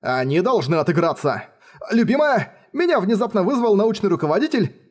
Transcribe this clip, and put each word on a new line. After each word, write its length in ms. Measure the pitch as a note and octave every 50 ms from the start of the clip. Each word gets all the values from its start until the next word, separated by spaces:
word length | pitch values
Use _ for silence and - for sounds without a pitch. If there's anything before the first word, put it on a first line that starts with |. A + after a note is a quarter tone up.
Они 400 | - - B2+ C3 B2+ C3 C#3 D#3+
должны 340 | F#3 B3 C4 A3 C#3+ B2 E3
отыграться. 680 | E3+ - - E3 C#3+ E3+ E3+ D3 - - D3 A2+ G2+ - - _ _ _ - - - - -
Любимая, 640 | G3+ A#3 A#3 - A#3 C#4+ D4+ D4 C4+ A3 C3 - - - _ _ _
меня 260 | C#4 F4 F4 E4+ C4+
внезапно 440 | F3+ F#3+ A#3 G3 A#3+ A#3 A3+ G#3+ F3+
вызвал 320 | F#3 C#4 B3+ A#3+ A#3 G#3+
научный 340 | G3 G3+ A3+ A3 G#3 - G3
руководитель. 680 | F3 - - D3+ D3+ E3 D4 D4+ - B3+ F#3+ C3+ - - _ _